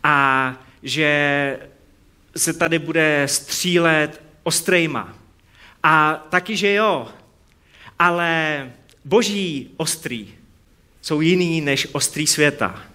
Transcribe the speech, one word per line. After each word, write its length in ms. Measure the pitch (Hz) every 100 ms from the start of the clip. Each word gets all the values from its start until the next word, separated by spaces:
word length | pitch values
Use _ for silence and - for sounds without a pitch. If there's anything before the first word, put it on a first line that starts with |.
A 540 | 147 147 139 131 131 127 - _
že 760 | 135 135 151 147 143 143 139 135 - _ _ _ _ _ _ -
se 160 | -
tady 260 | 165 170 165
bude 440 | 147 165 156 147 139
střílet 960 | - - - 180 175 170 156 151 - - _
ostrejma. 760 | 170 160 - 180 165 127 92 - - _ _ _ - _
A 440 | 156 156 151 156 -
taky, 260 | 180 180 208
že 160 | 202
jo, 360 | 202 220 160 113 - _ _ _ _ _ _ - _
ale 720 | 175 170 170 165 156 147 131 - _ _
boží 680 | 143 202 208 202 185 143 - -
ostrý 520 | 156 - 151 120 101 - - _ _ _ _ _
jsou 180 | - 151
jiný 400 | 160 180 175 165
než 280 | 143 135 -
ostrý 340 | 143 135 - 151
světa. 580 | - 147 143 98 90 -